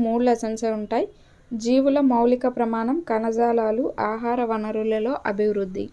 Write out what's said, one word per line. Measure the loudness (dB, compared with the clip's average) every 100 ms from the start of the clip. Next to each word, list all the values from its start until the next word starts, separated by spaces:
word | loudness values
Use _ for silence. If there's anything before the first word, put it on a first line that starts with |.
| 2
మూడు | 2 2
లెసన్సే | 2 0 -4 -2
ఉంటాయి. | -2 -2 -2 -2 -6 -20 -20 -12 -4
జీవుల | 2 4 4 4
మౌలిక | 4 4 4 2 0 0
ప్రమాణం, | -2 0 -2 -2 -2
కణజాలాలు, | -2 0 0 2 2 2 0 -2 -2
ఆహార | -4 -2 -2 -2
వనరులలో | -2 -2 -4 -2 -2 0 -2 -4 -4
అభివృద్ధి. | -2 0 -2 -4 -6 -10